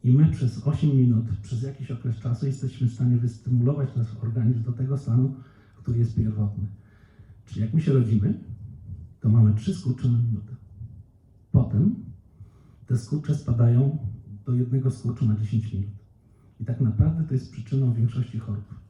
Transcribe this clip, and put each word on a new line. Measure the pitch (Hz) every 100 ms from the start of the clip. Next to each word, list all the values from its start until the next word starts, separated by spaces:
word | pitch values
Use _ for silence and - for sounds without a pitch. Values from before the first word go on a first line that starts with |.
I | 127
my | 131 156
przez | - 123 110 143
osiem | 156 151 135
minut, | 123 110 113 101
przez | - 117
jakiś | 135 139 131
okres | 123 123 113
czasu | 123 120 139
jesteśmy | 127 131 - 120
w |
stanie | - 123 120
wystymulować | 120 - - 123 123 147 135 127
nasz | 110 -
organizm | 113 113 117 120
do | 110
tego | 117 131 139
stanu, | - 120 131 - - - _ -
który | - 117
jest | 117 -
pierwotny. | 110 107 104 - 101 - - _ - _ - - -
Czyli | -
jak | 110
my | 160
się | 156
rodzimy, | 135 117 107 101 - - - - - - - - -
to | 110
mamy | 117 107
trzy | 104 -
skurcze | 180 127 120 123
na | 120
minutę. | 120 104 - 123 - - - - - _ _ _ _
Potem | - 123 104 185 247 - - _ _ - - - - -
te | 120
skurcze | - 151 151 143
spadają | - 117 117 120 139 156 - - - 101 -
do |
jednego | 123 123 131 127
skurczu | - 117 - 107
na | 107
dziesięć | 107 113 -
minut. | 98 98 - _ _ _ _ - _
I | 110
tak | 120
naprawdę | 117 104 156 160
to | 156
jest | 127 -
przyczyną | - - 135 131
większości | 113 117 - 117 110
chorób. | - 104 - - -